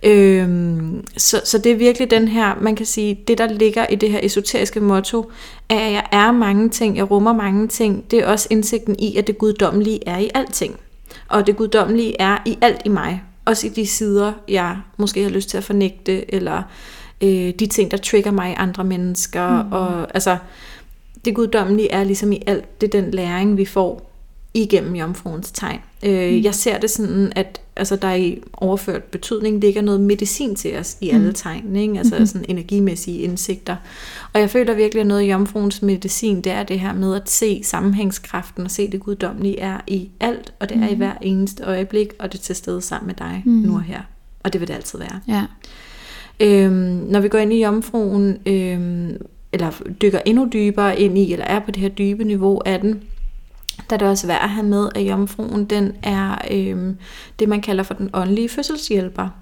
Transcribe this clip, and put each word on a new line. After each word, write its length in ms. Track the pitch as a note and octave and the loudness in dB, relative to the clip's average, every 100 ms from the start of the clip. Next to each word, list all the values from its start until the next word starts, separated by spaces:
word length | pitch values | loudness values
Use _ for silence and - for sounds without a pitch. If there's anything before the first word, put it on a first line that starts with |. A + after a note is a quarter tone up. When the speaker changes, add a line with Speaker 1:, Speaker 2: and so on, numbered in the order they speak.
Speaker 1:
Øhm, 1000 | G#3+ G#3 G3 F#3+ F3+ F3 F3 E3 D#3+ - - - | 8 8 8 6 4 2 0 -2 -4 -6 -10 -2
så, 240 | - A3 - | 0 2 2
så 120 | A3 | 2
det 140 | A3 | 4
er 40 | A#3 | 6
virkelig 360 | A#3+ A#3+ B3+ | 6 4 4
den 160 | A3+ A3 | 4 4
her, 260 | A3 G#3 - | 2 0 0
man 140 | A3 G#3+ | 0 -2
kan 100 | A3 | -2
sige, 340 | - G#3 G3+ - | -2 -2 -2 0
det 100 | A#3 | 2
der 100 | A3+ | 2
ligger 320 | G#3+ A3 G#3+ A3+ | 4 4 4 0
i 60 | G3+ | 2
det 160 | G#3+ | 2
her 80 | G#3 | 2
esoteriske 560 | G3+ G3+ G3+ A#3+ G3 - | 0 0 0 -2 -2 2
motto, 520 | G3+ G3 G3 A#3 A3 - - - - | 2 2 2 -4 -4 -12 -20 -20 -2
at 80 | A3 A3 | 0 2
jeg 120 | G#3 - | -2 0
er 200 | G3+ G#3+ | 4 4
mange 380 | A#3+ G#3+ G3+ A3+ | 4 4 4 2
ting, 280 | A3+ A3+ G3+ | 2 0 0
jeg 140 | G3 | 2
rummer 220 | G3+ G#3+ | 4 4
mange 340 | A#3 G3+ G3 A3 | 2 2 0 0
ting, 440 | - A3 G3 - | 0 0 0 2
det 80 | A#3 | 2
er 60 | - | 4
også 200 | G#3 - | 0 2
indsigten 440 | A3 G#3+ A#3 A3 G3+ | 0 2 -2 -2 -2
i, 180 | G#3+ G3 | 0 0
at 100 | G#3 | -2
det 100 | G#3 | 0
guddommelige 640 | G#3+ G#3 F#3+ F#3+ G#3+ A3 - | 0 2 2 2 0 -2 -4
er 120 | F3 | -2
i 120 | G#3 B3+ | 0 0
alting. 400 | C4 - - - - - - - - | 0 -4 -6 -8 -18 -20 -20 -20 -2
Og 180 | G#3 G3 | 2 4
det 80 | G#3 | 2
guddommelige 580 | A3 A3 F3+ A3+ A3+ - | 2 2 4 2 0 0
er 160 | F#3+ G3+ - | 0 0 0
i 120 | G#3+ | 2
alt 200 | A#3+ - G#3 | 4 2 0
i 40 | |
mig. 340 | G3 D3 F#3 - - - | 0 0 -6 -10 -6 0
Også 220 | A3 G#3+ | 0 0
i 20 | |
de 180 | G#3 G#3 | -4 -2
sider, 440 | - G#3+ G3+ G3+ G#3 - | -2 2 2 2 -2 -2
jeg 300 | G3 F3 F#3 - - | -2 0 -6 -10 -4
måske 260 | G3+ G3 | -2 0
har 60 | G3+ | 0
lyst 200 | F#3+ G3 | -2 -4
til 80 | F#3+ | -6
at 60 | |
fornægte, 680 | G3 G3+ G3 F#3+ - F#3+ - | -2 0 0 -2 -2 -2 -2
eller, 280 | F#3+ F3+ D#3 F#3+ - - - - - | -4 -2 -4 -6 -14 -20 -20 -20 0
øh, 320 | G3 F#3+ F3+ F3+ | 2 2 0 -2
de 60 | G#3+ | -2
ting, 240 | - F#3+ | 2 0
der 60 | G3 | 0
trigger 340 | G3 G#3+ G3+ | 2 2 2
mig 200 | G3+ F3+ | 0 -2
i 40 | - | -4
andre 260 | F#3 F#3 | -4 -2
mennesker. 800 | F#3+ F#3 F3+ F3+ - E3+ F3+ A#3 | -2 -2 -2 -4 -4 -4 0 0
Speaker 2:
Mm. 80 | G#3 | 0
Speaker 1:
Og, 360 | F#3+ F#3 F3 E3 - | -2 -2 -4 -4 -2
altså, 220 | F#3+ F3+ - - - - - - - - - | 0 0 -2 -20 -20 -20 -20 -20 -20 -8 -4
det 100 | G#3+ | 0
guddommelige 560 | A3+ A3 F#3+ G#3 G#3+ | 2 2 2 2 2
er 120 | F#3 | 0
ligesom 280 | G3 G3 G#3 | 0 0 0
i 100 | G3 G3+ | -2 0
alt. 340 | G3 - - | -2 -4 -4
Det 140 | G#3+ G#3 | 0 0
er 60 | |
den 100 | F#3+ | 0
læring, 460 | F#3+ F3 F3 G3+ G3+ | -4 -4 0 2 2
vi 80 | G3 | 0
får 380 | G3 F3+ - - - - - - | 0 0 -2 -14 -20 -20 -20 -6
igennem 420 | A3+ G#3 G3+ E3+ F3 | -2 2 2 2 -4
jomfruens 560 | D#3+ F3 - D#3+ F3+ | -4 -6 -8 -10 -10
tegn. 280 | - - - - - | -8 -8 -8 -12 -6
Øh, 280 | G3+ G3 F3+ | 0 2 4
Speaker 2:
Mm. 80 | F3+ | 4
Speaker 1:
jeg 100 | G#3 G3+ | 2 2
ser 220 | - G#3 | 0 0
det 100 | G#3+ | -2
sådan, 420 | - G#3 F3+ G3 - | -2 -2 2 0 0
at, 260 | F#3+ - - - | -4 -6 -18 -6
altså, 200 | F#3+ G3 | -2 -2
der 180 | F#3+ | 0
i 280 | F#3 F3+ F3 - | 0 0 -2 -10
overført 500 | - F#3+ G3 G3 E3+ | -4 -2 -2 -2 -6
betydning 580 | - F3+ - A3 G#3+ G#3 | -6 -12 -6 -2 0 2
ligger 200 | G3+ G3 | 2 2
noget 180 | G#3 G3 | 2 4
medicin 540 | G3+ G3+ G3+ - C#4 G3 | 4 2 0 -4 -4 -4
til 220 | E3 D#3+ | -6 -6
os 200 | E3 - | -8 -8
i 80 | F#3+ | 2
Speaker 2:
Mm. 40 | A#3 | 4
Speaker 1:
alle 160 | G3+ | 4
tegn, 420 | G#3 F3+ D#3+ A3 G3 | 0 -8 -10 -6 -2
ikke? 220 | G#3+ G3+ | -2 2
Altså 180 | A3+ - | 0 4
Speaker 2:
Mhm. 100 | A3 | 2
Speaker 1:
sådan 200 | G3 - | 0 -6
energimæssige 680 | F3+ E3 G3+ G3 E3+ - E3+ | -6 -2 0 0 0 -8 -6
indsigter. 540 | E3 F3+ - F#3+ - F3+ - - - - - | -6 -6 -6 -6 -6 -10 -10 -18 -18 -16 -4
Og 60 | G#3+ | 2
jeg 100 | G#3 | 4
føler 240 | A3+ A#3+ | 4 2
virkelig, 280 | G#3+ G#3+ A3 | 2 2 2
at 60 | G#3 | 2
noget 140 | G3+ | 2
af 40 | G3+ | 2
jomfruens 560 | F#3+ G3 G#3 G3+ G3+ | 2 0 0 -2 0
medicin, 600 | G3+ F#3+ F#3+ - A3+ G3 | 0 0 -2 -4 -2 0
det 100 | F#3 | -2
er 120 | F#3 | -4
det 160 | G3+ F#3+ | -4 -4
her 140 | F#3+ | -4
med 220 | F#3+ F#3+ F#3+ | -2 -2 -2
at 140 | G3 | -2
se 320 | - A3 G3 | 0 0 0
sammenhængskraften 1000 | - E3+ F#3+ G3+ G3 F#3+ - F3+ F3+ - F#3 | -2 -2 0 2 0 -4 -8 -8 -8 -10 -8
og 60 | |
se, 200 | F#3+ G3+ | -4 -4
det 80 | G3 | -4
guddommelige 600 | G3 G3+ F#3 G#3 G3 G3 | -6 -6 -6 -4 -4 -2
er 180 | F#3+ F#3+ - | -6 -8 -6
i 220 | G3 F#3 - | -6 -6 -4
alt, 340 | A3+ A#3+ - - | -4 -4 -10 -10
og 100 | G3+ | -4
det 80 | A3 | 0
er 80 | A3 | 0
i 20 | |
Speaker 2:
Mhm. 80 | G#3 | 0
Speaker 1:
hver 160 | A#3+ - | -2 -2
eneste 420 | F#3+ F#3+ G3 G3 | -2 0 -2 -4
øjeblik, 440 | F#3+ F#3 F#3+ G#3+ G#3 - | -6 -4 -2 -2 -2 -4
og 140 | F#3+ | -12
det 60 | F#3+ | -10
er 40 | |
til 120 | - F3+ | -10 -8
stede 260 | - F3+ | -6 -8
sammen 260 | F#3 - - | -6 -8 -8
med 80 | F3+ | -10
dig 260 | - F3+ G3 | -8 -4 2
Speaker 2:
Mm. 60 | |
Speaker 1:
nu 220 | A#3 G#3+ | 4 4
og 80 | G3+ | 0
her. 180 | E3 F#3+ - - - - | -2 -10 -14 -20 -20 -8
Og 100 | F#3+ | -6
det 80 | F#3+ | -4
vil 60 | E3+ | -6
det 60 | |
altid 260 | D3+ - - | -8 -10 -12
være. 200 | - F#3+ G3 | -12 -12 -4
Speaker 2:
Ja. 140 | G#3 G3+ - - - - - - - - - | -2 -2 -10 -20 -20 -20 -20 -20 -20 -20 0
Speaker 1:
Øhm, 340 | G#3 G3+ F#3+ F#3 F3+ F3+ - | 4 6 6 4 0 -2 0
når 100 | G3+ | 2
vi 80 | G3+ | 4
går 100 | G#3+ | 2
ind 160 | G#3+ | 2
i 80 | A3+ | 4
jomfruen, 720 | A3 G#3 A3 A#3 G#3 G3+ G3+ G3 - | 2 2 0 -2 0 2 2 0 0
øhm, 720 | F#3+ F#3 F3+ F3 F3 F3 - - - - | 0 0 -2 -2 -4 -4 -8 -12 -18 -8
eller 180 | F3+ A#3 - - F#3+ | -4 -4 -6 -10 2
dykker 180 | G#3 F#3+ - | 2 2 2
endnu 240 | A3+ B3+ | 2 2
dybere 460 | A3 G#3 G3+ G3+ - | 2 0 2 0 4
ind 180 | G3+ F#3 | 2 4
i, 160 | F#3+ | 2
eller 120 | E3+ - | 0 -2
er 140 | G3+ | -2
på 120 | G#3 | -2
det 100 | G3+ | -4
her 80 | G3 | -4
dybe 340 | G3 G3 G3+ | -2 -2 0
niveau 380 | G#3+ G3+ F#3+ G3 - | -2 0 2 2 0
af 140 | F#3 | 0
den, 220 | G3+ G#3+ - - - - - - - - - | 0 -2 -6 -8 -8 -8 -18 -20 -14 -14 -4
der 60 | G#3+ | 0
er 20 | |
det 100 | G3+ | 2
også 200 | G3 F3+ | 0 0
værd 160 | E3+ | 0
at 60 | G3+ | 0
have 160 | G#3 G#3 | -2 0
med, 240 | G3+ G#3 G#3 | 0 0 -2
at 60 | |
jomfruen, 640 | G3 G3 G3+ G3+ A3 G#3 G#3 | -2 0 -2 -4 -6 -4 -2
den 260 | G#3 G3+ G3+ | 0 -2 -2
er, 320 | - G3 G3 G3 - | -4 -2 -2 -4 -4
øhm, 460 | G3 F#3+ F#3 F#3 F#3+ - - - - | -2 -2 -4 -6 -8 -12 -20 -20 -2
det, 100 | G#3+ | 0
man 120 | G#3 | 0
kalder 220 | G#3 G3 | -2 -4
for 100 | G3 | -4
den 160 | F#3+ G3 | -6 -6
åndelige 360 | F#3+ F#3 G3+ A#3 | -4 0 0 -2
fødselshjælper. 800 | A#3 C#4+ D4+ - G3+ F#3 F#3 F#3 - | -4 -6 -6 -2 -2 -2 -6 -8 -8